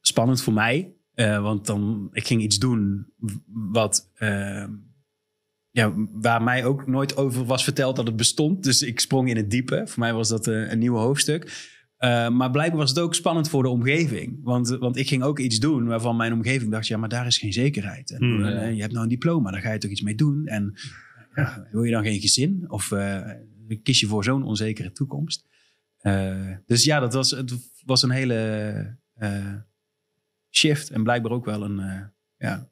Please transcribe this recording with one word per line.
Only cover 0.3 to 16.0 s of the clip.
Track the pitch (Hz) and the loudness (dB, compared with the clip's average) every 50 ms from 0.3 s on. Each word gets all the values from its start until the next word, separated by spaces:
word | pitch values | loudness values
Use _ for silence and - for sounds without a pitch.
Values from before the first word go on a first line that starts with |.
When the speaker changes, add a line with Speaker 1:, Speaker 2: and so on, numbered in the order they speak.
| 131 120 | 4 2
Speaker 1:
voor | - - 107 | 2 2 2
mij. | 107 110 117 127 156 185 - - _ _ _ _ | 4 4 2 2 0 -2 -4 -14 _ _ _ _
Eh, | - 117 107 107 104 | 0 2 2 2 2
want | 101 104 110 101 98 | 2 0 -2 -2 -2
dan, | - 104 104 104 104 113 104 101 - | -2 0 0 0 0 0 -2 -6 -6
ik | - - - | -6 -6 0
ging | - 123 110 | 2 2 2
iets | 107 104 101 104 | 4 2 2 2
doen | 123 127 120 113 101 98 101 101 101 - _ | 2 2 2 2 2 0 0 -2 -6 -10 _
w-, | _ 120 107 101 - _ - 101 113 107 92 | _ -8 -6 -6 -8 _ -12 -10 -8 -6 0
wat, | 107 117 110 101 - - - _ _ | 2 2 2 2 0 -2 -4 _ _
eh, | _ 113 107 101 101 98 98 98 104 101 104 107 104 104 - _ _ _ _ _ _ _ _ _ _ _ _ _ _ _ _ _ | _ -2 -2 -2 -2 -4 -4 -6 -8 -8 -10 -12 -14 -16 -20 _ _ _ _ _ _ _ _ _ _ _ _ _ _ _ _ _
ja, | 123 113 107 80 101 107 95 | 2 2 2 2 0 -4 -4
waar | - 107 107 117 117 117 113 | -4 0 2 4 4 4 4
mij | 120 123 127 117 | 2 2 2 2
ook | 127 143 139 - | 0 0 0 0
nooit | 131 127 135 139 143 - | 0 0 0 0 0 0
over | 139 139 135 117 127 123 | 0 0 0 0 -2 0
was | 117 131 123 - | 0 0 0 0
verteld | - - - 135 127 131 | 0 0 2 0 0 0
dat | 131 117 | 0 -2
het | 117 110 | -2 0
bestond. | 110 117 - - - 151 156 196 185 - | 2 2 2 2 2 2 2 2 2 2
Dus | 139 120 - | 2 2 2
ik | - 120 117 - | 2 0 -2 -2
sprong | - - 143 131 127 127 | 0 2 2 2 2 2
in | 117 | 0
het | 110 104 101 | 0 0 0
diepe. | 107 123 123 - 135 - 220 | 0 0 0 0 -2 -2 -2
Voor | - - 117 | -4 -4 -2
mij | 117 117 117 | 0 0 0
was | 113 113 104 | 0 0 0
dat, | 113 110 110 | 0 0 0
eh, | 117 110 110 110 - | 0 0 0 -2 0
een | 113 113 | 0 2
nieuw | 117 123 120 | 2 2 2
hoofdstuk. | 113 110 127 143 139 - - 151 170 - - - - - - - - _ _ _ | 2 2 2 2 2 2 0 0 -2 -4 -10 -16 -16 -16 -18 -20 -20 _ _ _
Eh, | _ 127 123 120 117 117 120 | _ 0 2 2 2 2 2
maar | 120 123 127 127 | 2 2 2 2
blijkbaar | 127 143 156 170 170 151 | 2 2 2 2 0 2
was | 147 127 | 0 2
het | 135 170 | 2 0
ook | 170 165 170 | 0 0 -2
spannend | - - 185 165 165 151 156 | 0 0 2 2 2 0 2
voor | - 139 127 | 2 2 2
de | 131 | 2
omgeving. | 127 120 117 131 143 165 170 139 113 85 - 123 123 - 139 | 2 2 2 2 2 2 2 0 -2 -4 -6 -8 -10 -8 -4
Want, | 120 123 123 123 117 | -2 0 0 0 -2
want | 127 117 127 123 120 | -2 -2 -2 -2 -2
ik | 131 135 | -2 -2
ging | - 147 131 127 | 0 0 0 0
ook | 139 147 131 | 0 0 0
iets | 131 127 110 107 | -2 0 2 2
doen | 123 156 156 127 117 | 2 2 2 2 0
waarvan | 120 117 113 | 0 0 0